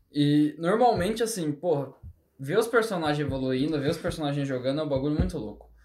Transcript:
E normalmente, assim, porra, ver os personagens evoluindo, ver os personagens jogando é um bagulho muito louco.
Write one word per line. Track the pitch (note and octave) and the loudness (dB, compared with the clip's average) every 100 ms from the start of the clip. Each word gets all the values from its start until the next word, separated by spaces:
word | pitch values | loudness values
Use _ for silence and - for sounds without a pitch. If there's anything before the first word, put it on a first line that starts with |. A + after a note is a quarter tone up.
| _ | _
E | D3 C#3+ D3 D3+ D3+ | 0 4 4 2 0
normalmente, | E3 A3 B3 G3 F3+ A3+ | 0 4 4 4 0 0
assim, | A3+ F#3+ D#3 | -2 -2 -4
porra, | C#3+ F3+ C#3+ C3 - - - _ _ | -2 0 0 -2 -10 -20 -20 _ _
ver | C3+ F#3+ | -2 0
os | A3+ | 2
personagens | A#3+ A3 F#3 D#3 D3 | 2 2 -2 0 0
evoluindo, | C#3+ C3+ C3 C3 D3 D#3 | 0 -2 0 0 0 0
ver | C3+ | -2
os | E3+ | -2
personagens | F3+ D#3+ D3 C#3+ C#3 | -4 -4 -2 -2 -2
jogando | B2+ B2 C#3+ | -2 -2 -2
é | |
um | D3+ | -2
bagulho | C3+ C#3 D3+ | -2 0 0
muito | F3+ E3 | 0 -2
louco. | G#2+ - - - | -8 -12 -18 -20